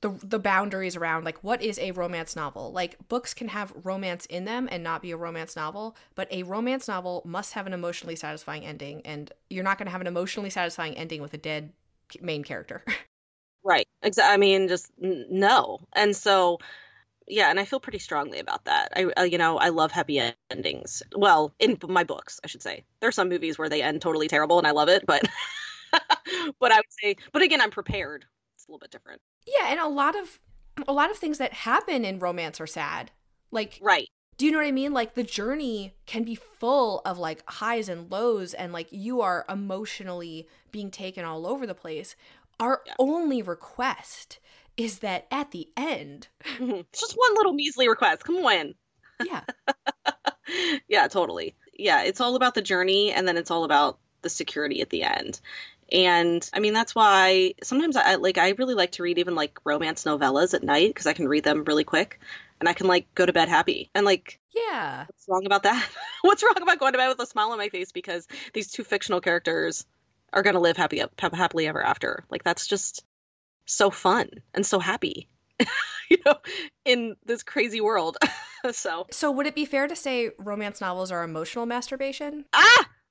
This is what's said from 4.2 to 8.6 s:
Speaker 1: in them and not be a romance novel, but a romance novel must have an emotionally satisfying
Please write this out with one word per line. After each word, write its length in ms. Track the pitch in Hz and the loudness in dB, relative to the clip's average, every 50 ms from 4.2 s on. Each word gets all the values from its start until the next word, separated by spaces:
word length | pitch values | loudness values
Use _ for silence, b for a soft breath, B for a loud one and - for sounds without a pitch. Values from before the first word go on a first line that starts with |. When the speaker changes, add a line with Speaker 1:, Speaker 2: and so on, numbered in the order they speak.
| - | -10
Speaker 1:
in 180 | - 165 180 185 | -10 -10 -10 -8
them 240 | 208 226 247 262 - | -6 -6 -6 -6 -6
and 140 | - 175 165 | -8 -8 -6
not 160 | 165 165 - | -6 -8 -8
be 100 | - 180 165 | -8 -10 -10
a 40 | |
romance 400 | 165 170 170 165 165 160 - - | -10 -10 -10 -10 -10 -10 -10 -10
novel, 400 | 165 156 156 175 202 214 220 220 b b b b | -8 -8 -8 -8 -10 -12 -12 -14 b b b b
but 160 | - 190 - | -10 -10 -8
a 120 | 196 185 180 | -8 -10 -8
romance 440 | 180 190 220 233 247 262 262 254 | -6 -6 -4 -4 -4 -4 -4 -6
novel 360 | - 202 185 180 180 180 175 - | -6 -6 -6 -6 -6 -6 -6 -8
must 300 | 170 170 190 202 - - | -8 -8 -8 -8 -8 -8
have 120 | 220 190 | -8 -8
an 60 | 196 185 | -8 -8
emotionally 420 | 175 175 175 175 - - 170 165 | -6 -6 -6 -8 -8 -10 -10 -10
satisfying 500 | 160 - 151 151 156 - - 151 151 | -10 -10 -10 -10 -10 -12 -12 -12 -12